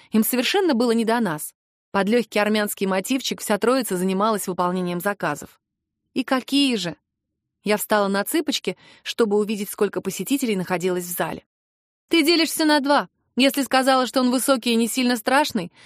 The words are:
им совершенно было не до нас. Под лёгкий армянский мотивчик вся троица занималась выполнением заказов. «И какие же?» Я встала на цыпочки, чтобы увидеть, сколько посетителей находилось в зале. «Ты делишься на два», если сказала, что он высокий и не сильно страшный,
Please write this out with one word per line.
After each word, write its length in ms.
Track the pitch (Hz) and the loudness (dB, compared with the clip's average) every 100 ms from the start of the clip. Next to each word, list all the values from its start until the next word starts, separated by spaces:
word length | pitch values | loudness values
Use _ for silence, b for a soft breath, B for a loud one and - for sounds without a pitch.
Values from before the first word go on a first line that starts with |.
| b | b
им 120 | 220 | 0
совершенно 500 | 220 240 247 392 370 | 2 0 0 2 2
было 180 | 233 247 | 2 2
не 140 | 226 220 | 2 2
до 140 | 233 | 0
нас. 340 | 208 151 - - _ _ _ | 0 -4 -10 -16 _ _ _
Под 180 | 196 196 | -2 2
лёгкий 320 | 240 226 208 | 2 0 0
армянский 460 | 208 214 208 - 190 | 0 0 -2 -2 -2
мотивчик 520 | 190 185 262 - 196 | -2 -2 -4 -4 -6
вся 180 | - 208 | -4 0
троица 400 | 240 262 - 180 | 2 0 0 -2
занималась 500 | 190 190 214 214 - | 0 0 0 -2 -4
выполнением 520 | 180 180 185 175 175 | -4 -2 -2 -4 -4
заказов. 600 | 196 202 165 143 - _ _ _ _ _ _ | -4 -4 -4 -6 -10 _ _ _ _ _ _
«И 100 | - | -6
какие 520 | - 262 - 277 277 226 | -2 -2 0 2 2 0
же?» 200 | 175 - _ _ _ _ _ _ | -4 -10 _ _ _ _ _ _
Я 140 | 196 208 | -2 -2
встала 300 | - 214 196 | 0 0 2
на 160 | 196 | 0
цыпочки, 540 | 202 320 302 - - 180 b b | -2 -2 -2 -4 -6 -10 b b
чтобы 340 | b - 226 208 | b -2 0 2
увидеть, 320 | 208 214 208 | 0 -4 -6
сколько 320 | - 202 185 | -2 -2 -2
посетителей 540 | 190 - 185 277 240 190 | -6 -6 -2 -2 -2 -2
находилось 500 | 170 180 185 180 180 | -2 -2 -2 -4 -4
в 100 | 175 | -6
зале. 300 | 160 - - _ _ _ _ _ - | -6 -8 -16 _ _ _ _ _ -2
«Ты 140 | 330 | 2
делишься 420 | 294 339 330 - 311 | 4 2 2 0 2
на 140 | 294 | 4
два», 300 | 277 277 185 _ _ - | 4 2 0 _ _ 0
если 280 | 269 277 | 2 2
сказала, 440 | 262 262 262 262 247 | 0 2 4 2 2
что 140 | 269 | 2
он 100 | 247 | 2
высокий 400 | 247 - 269 240 | 2 2 0 2
и 40 | 226 | 0
не 120 | 233 | 0
сильно 300 | - 247 240 | 0 0 0
страшный, 540 | - 269 302 220 170 B | 2 2 2 -2 -6 B